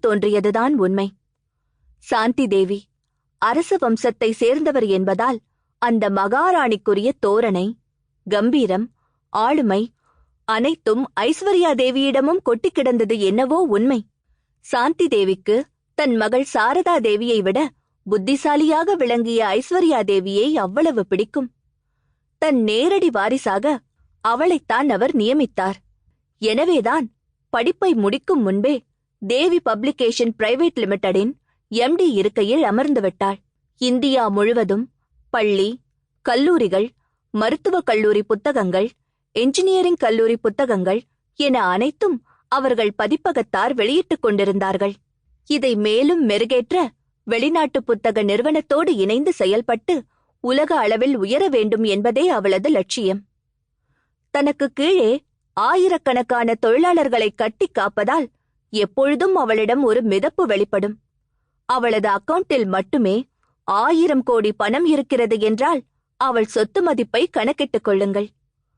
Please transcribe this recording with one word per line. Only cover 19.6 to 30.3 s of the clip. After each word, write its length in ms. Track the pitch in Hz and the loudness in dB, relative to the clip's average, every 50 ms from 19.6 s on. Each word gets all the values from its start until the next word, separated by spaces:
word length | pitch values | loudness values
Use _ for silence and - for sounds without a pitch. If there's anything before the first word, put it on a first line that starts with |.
| 262 - 359 370 359 320 285 233 | -2 -2 -2 0 2 2 2 2
தேவியை 500 | 202 196 196 190 185 196 196 202 233 294 | 2 2 0 0 0 0 -2 0 0 0
அவ்வளவு 540 | 311 269 196 180 196 277 320 330 269 220 185 | 0 -2 -2 -2 0 0 0 0 0 -2 -2
பிடிக்கும். 460 | - 196 185 220 - - 294 254 240 _ _ _ _ _ _ _ _ _ _ _ _ _ _ _ _ _ - | -2 -2 -2 -2 -2 -4 -6 -6 -6 _ _ _ _ _ _ _ _ _ _ _ _ _ _ _ _ _ -4
தன் 240 | 311 311 277 247 | -2 0 2 2
நேரடி 460 | 220 208 214 226 277 359 392 392 349 330 | 2 0 0 0 2 2 2 2 0 0
வாரிசாக 720 | 233 208 196 220 254 269 - 226 190 202 220 294 294 240 _ _ _ _ _ _ _ _ | 0 0 -2 -2 -2 -2 -2 -2 -2 0 0 -2 -2 -4 _ _ _ _ _ _ _ _
அவளைத்தான் 680 | - 226 233 247 320 359 359 294 _ - 226 240 294 285 | -4 -2 0 0 0 0 0 -2 _ -2 -2 0 0 0
அவர் 280 | 220 185 233 294 330 | 0 0 0 0 0
நியமித்தார். 640 | 247 208 226 269 302 269 - - - 185 190 196 - _ _ _ _ _ _ _ _ _ _ _ - | 0 0 0 0 0 0 -2 -2 -4 -4 -4 -6 -8 _ _ _ _ _ _ _ _ _ _ _ -6
எனவேதான், 720 | 208 214 220 247 320 349 349 269 190 - 285 320 254 220 _ _ _ _ _ _ _ - | -4 -2 0 0 0 2 2 0 0 0 -2 -2 -4 -6 _ _ _ _ _ _ _ -6
படிப்பை 440 | - 233 240 339 359 - 392 370 330 | -4 -2 -2 -2 -2 0 0 0 0
முடிக்கும் 480 | 226 202 202 226 269 - - 370 285 | 2 0 0 -2 -2 -2 -2 0 0
முன்பே 420 | 214 190 190 202 208 269 294 240 - _ _ _ _ _ _ - 202 | 0 0 0 0 0 0 -2 -2 -6 _ _ _ _ _ _ -12 -4
தேவி 340 | 196 240 262 311 370 349 339 - | -2 0 0 2 2 0 0 0
பப்ளிகேஷன் 680 | 240 220 208 226 277 - - 254 226 233 - 240 226 | -2 -4 -2 -2 -4 -2 0 0 0 0 0 -2 -2